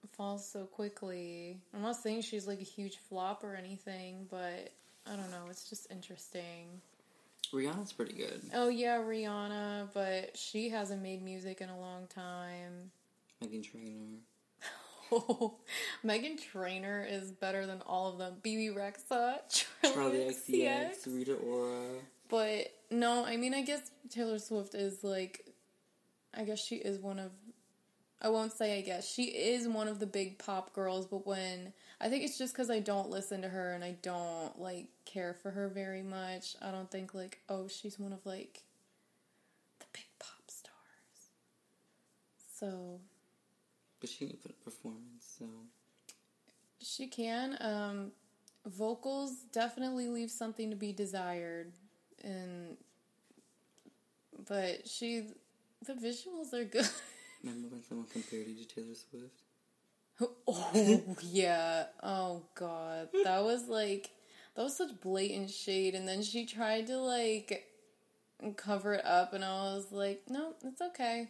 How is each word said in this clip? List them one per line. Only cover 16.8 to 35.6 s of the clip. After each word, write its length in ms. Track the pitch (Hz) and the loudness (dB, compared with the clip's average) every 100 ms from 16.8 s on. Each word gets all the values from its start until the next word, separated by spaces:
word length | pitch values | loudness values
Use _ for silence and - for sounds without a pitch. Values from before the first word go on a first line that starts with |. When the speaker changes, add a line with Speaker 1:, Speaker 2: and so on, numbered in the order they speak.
| 196 202 202 | -2 -2 0
Speaker 1:
is 220 | 196 190 | -2 -4
better 340 | 185 190 196 190 | -2 0 2 0
than 160 | 190 | -4
all 260 | - 185 185 | 0 2 2
of 80 | 180 | 0
them. 180 | 185 185 | -4 -2
B 140 | 220 220 | 0 2
B 180 | 220 | 2
Rexa, 640 | 202 202 208 - 247 240 269 | 2 -2 -4 0 4 4 2
<laughs> 60 | - | 2
Charli 420 | - - - 302 | 2 2 6 6
Speaker 2:
Charli 340 | 269 269 127 131 | 6 6 6 4
Speaker 1:
X 100 | 254 | 0
C 220 | - 120 277 | 4 6 6
X. 300 | 277 311 392 | 6 2 -2
Speaker 2:
X 80 | |
C 20 | - | -2
X, 0 | |
Rita 260 | - - | -2 2
Ora. 640 | 139 120 123 123 123 123 127 135 - - | 0 2 2 2 0 -4 -6 -10 -20 0
Speaker 1:
But, 440 | 226 214 214 - - - | 4 4 2 0 -6 0
no, 340 | 233 240 240 240 | 4 6 6 4
I 100 | 233 | 2
mean, 160 | 254 | 2
I 80 | 269 | 2
guess 280 | 269 294 - - 247 | 2 0 -4 -16 -10
Taylor 300 | 226 226 220 | -2 0 0
Swift 360 | 214 220 202 | 0 0 0
is, 300 | 202 196 190 | 0 0 0
like, 400 | 202 190 185 - - - _ _ _ _ _ _ _ | 0 0 0 -6 -16 -20 _ _ _ _ _ _ _
I 120 | - | -4
guess 200 | 214 214 | -2 -2
she 120 | - 233 | -2 -2
is 220 | - 196 | 0 0
one 200 | 196 196 | -2 -4
of, 120 | 190 190 208 - _ _ _ _ _ _ | -6 -8 -18 -20 _ _ _ _ _ _
I 80 | 220 | 4
won't 220 | 220 220 | 4 4
say 260 | 220 214 202 | 2 2 4
I 20 | |
guess. 260 | 196 180 - | 0 -2 -2
She 180 | - | 0
is 440 | 247 - 185 247 233 | 0 4 4 4 4
one 180 | 220 214 | 2 2
of 100 | 208 | 0
the 80 | 208 | -2
big 320 | 202 190 196 | 0 -2 -4
pop 340 | - 190 185 | -4 -2 -2
girls, 340 | - 190 185 185 | 0 0 0 0
but 200 | 196 196 | -4 0
when, 480 | 190 185 180 185 - - - | 0 0 -4 -8 -12 -20 -2
I 80 | 226 | 2
think 160 | 269 | 2
it's 140 | 294 - | 2 0
just 160 | 254 | -2
'cause 160 | - 247 | 0 2
I 80 | 226 | 2
don't 320 | 208 202 190 | 4 2 2
listen 320 | 190 196 190 | -2 -2 -4
to 60 | 190 | -2
her 240 | 185 180 | -2 -2
and 100 | 180 | -2
I 120 | 175 180 | -4 -4
don't, 580 | 180 180 175 165 160 - | -2 -2 -2 -2 -4 -4
like, 280 | 185 180 180 - | -6 -6 -10 -16
care 300 | - 196 175 | -10 -4 -2
for 160 | 175 196 | -2 -4
her 180 | 196 | -2